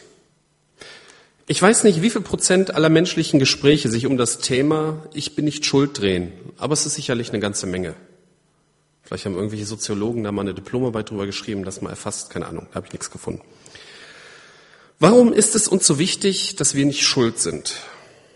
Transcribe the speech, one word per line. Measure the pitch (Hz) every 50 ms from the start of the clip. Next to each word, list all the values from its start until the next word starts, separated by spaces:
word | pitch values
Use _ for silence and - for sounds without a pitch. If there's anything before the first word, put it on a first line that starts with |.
| - - _ _ _ _ _ _ _ _ _ _ _ _ _ - - - - - - - - - _ _ _ _ _
Ich | - 151 -
weiß | 180 196 240 - -
nicht, | 214 175 160 170
wie | 233
viel | 233 220
Prozent | 175 - - 170 - - 185 185 190 - -
aller | 147 156 160
menschlichen | 165 165 - 175 - 170 160 - - 147
Gespräche | 131 123 - - - 143 151 151 - 120
sich | 110 117 123
um | 143 139 123
das | 120 117 - -
Thema | - - 135 123 139 151 156 156 156 156 156 156 - - -
„Ich | 147 143 - -
bin | - 151
nicht | 147 147 - -
schuld“ | - - 139 143 143 - -
drehen, | 101 98 92 90 87 85 87 - - - - -
aber | - 135 151
es | 147 -
ist | 151 -
sicherlich | - 139 - 127 117 117 -
eine | - 107
ganze | 101 101 101 - - 95
Menge. | 90 90 90 82 - - - - _ _ _ _ _ _ _ _ _ _ _ _ _ _ _ _ _ _
Vielleicht | _ - - 98 -
haben | 104 95
irgendwelche | 87 101 107 110 107 104
Soziologen | 101 110 101 - - 107 98 104 113 120 120 107
da | 104
mal | 101 98
eine | 98 98 92
Diplomarbeit | 95 95 - - 123 131 123 110 110 107 -
drüber | 110 101 98
geschrieben, | 98 98 - - - 107 98 92
das | 95 92 -
mal | - -
erfasst, | - - - 107 - - - -
keine | - 90 85
Ahnung, | 85 85 82 - -
da | -
habe | 95 92 -
ich | -
nichts | - - -
gefunden. | - - - - - - - _ - - - - - - - - - - - - - - - - - - - - - - - _ - - - _ _ -
Warum | 151 180 226 247 247 233
ist | - - 214 - -
es | 220 - -
uns | - 196 - -
so | 151 135
wichtig, | 170 190 - - - 196 190 190 - - -
dass | - 151 - -
wir | 139 139
nicht | 143 139 - -
schuld | - - 139 120 113 110 -
sind? | - 85 78 73 - - - - - - - - - - - - - _ _